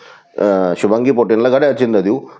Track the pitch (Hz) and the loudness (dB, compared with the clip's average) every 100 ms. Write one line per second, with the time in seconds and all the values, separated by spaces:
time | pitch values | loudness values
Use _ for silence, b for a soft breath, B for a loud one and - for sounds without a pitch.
0 | B B B - 104 95 92 85 101 113 | B B B -4 0 0 0 -2 -2 0
1 | 123 120 101 110 127 131 143 123 120 107 | 0 0 0 2 2 2 0 0 0 0
2 | 92 131 131 B | 0 -2 -6 B